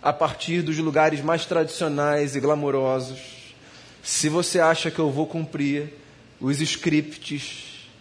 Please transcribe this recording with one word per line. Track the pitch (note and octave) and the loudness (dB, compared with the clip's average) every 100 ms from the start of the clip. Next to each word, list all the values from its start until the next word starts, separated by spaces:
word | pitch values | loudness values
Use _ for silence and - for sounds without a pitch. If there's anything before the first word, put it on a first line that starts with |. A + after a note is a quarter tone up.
a | C#3+ | 0
partir | D3 D#3 - - E3+ | 2 0 0 -2 -2
dos | D#3 D#3 | 0 0
lugares | D#3+ D3 D#3 D3+ | 0 4 4 2
mais | C#3+ E3 - | 0 0 0
tradicionais | F3 D#3 - E3 C#3+ D3 D3 D3 C3+ | 0 0 -2 -2 0 2 2 0 0
e | |
glamourosos, | C3+ D3+ C#3+ C#3 C3 C3 B2+ C3 - - - - - - - - | 2 2 2 2 2 0 -4 -10 -14 -18 -20 -20 -20 -20 -20 -16
se | - - D3+ | -4 0 0
você | D#3 F3 F#3 | 0 0 4
acha | D#3+ D#3+ E3 | 4 4 0
que | D#3 | 0
eu | D#3 | 0
vou | C3+ D#3 | 2 -2
cumprir | E3+ D#3 D#3 C#3+ C#3+ D3+ - - - - - | -2 -6 -2 0 0 -4 -12 -20 -20 -20 -6
os | B2+ C#3 | -2 0
scripts | D#3 - - D3+ D3+ - - C#3+ - - - - - - | 0 0 2 2 0 -8 -10 -8 -8 -14 -16 -18 -20 -20